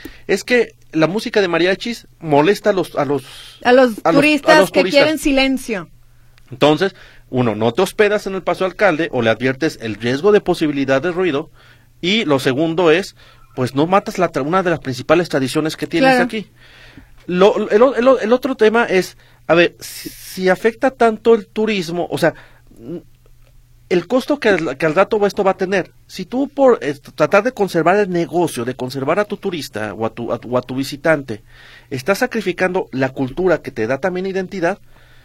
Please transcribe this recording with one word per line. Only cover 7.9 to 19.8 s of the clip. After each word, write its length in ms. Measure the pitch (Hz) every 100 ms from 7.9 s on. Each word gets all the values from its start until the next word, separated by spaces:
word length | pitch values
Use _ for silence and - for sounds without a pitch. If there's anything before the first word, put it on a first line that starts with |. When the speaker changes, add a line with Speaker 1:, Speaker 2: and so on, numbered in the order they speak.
| - 208 208 202
Speaker 1:
en 80 |
el 80 | 190
Paso 220 | 175 170
de 60 | 185
Alcalde 380 | 175 202 156 165
o 100 | 127
le 80 | 113
adviertes 480 | 110 127 131 113 -
el 140 | 113
riesgo 380 | 104 120 135 190
de 80 | 208
posibilidad 600 | 190 170 156 139 135 135
de 120 | 170
ruido, 380 | 170 185 139 156 _ _ _ _ _
y 240 | 170 214
lo 160 | 170 139
segundo 500 | 135 127 165 165 170
es, 240 | 160 196 - - - -
pues 200 | - 123 131
no 100 | 165
matas 320 | 196 202 202
la 120 | 170
tra-, 120 | 147
una 180 | 139 190
de 60 | 180
las 100 | 156
principales 480 | 135 123 - 160 165
tradiciones 480 | 147 131 151 156 -
que 100 | 147
tienes 240 | 170 262
Speaker 2:
Claro. 140 | 254
Speaker 1:
aquí. 260 | 247 220 185 _ - - - - - - -
Lo, 420 | 180 196 190 208
el, 140 | 208 262 220
el, 100 | 247 254
el 100 | 214
otro 220 | 247 262 262
tema 300 | 214 226 233
es, 320 | 185 185 - _ _ -
a 80 |
ver, 220 | 165 170 -